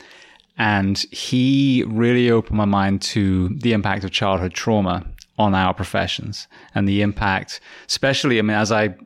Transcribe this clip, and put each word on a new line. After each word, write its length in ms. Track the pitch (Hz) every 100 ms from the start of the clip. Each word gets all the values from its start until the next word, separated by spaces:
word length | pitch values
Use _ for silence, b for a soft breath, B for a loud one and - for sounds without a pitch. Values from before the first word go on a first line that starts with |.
| B B B B B -
And 400 | 110 104 98 98 -
he 720 | - - 127 127 139 139 127 -
really 440 | 110 117 123 120
opened 260 | 117 - 107
my 80 | 104
mind 360 | 101 98 98
to 460 | - - 98 92 90
the 240 | 147 120
impact 300 | 110 98 98
of 80 | 95
childhood 420 | - 101 95 90
trauma 520 | - - 110 92 87 - - - -
on 160 | 107
our 200 | 95 92
professions 760 | 90 98 101 92 - 107 104 - B B 107
and 120 | 98
the 140 | 101
impact, 580 | 104 101 104 95 - - B B B
especially, 500 | - 135 135 147 120
I 20 |
mean, 140 | 107 104
as 160 | 107
I, 240 | 110 107 92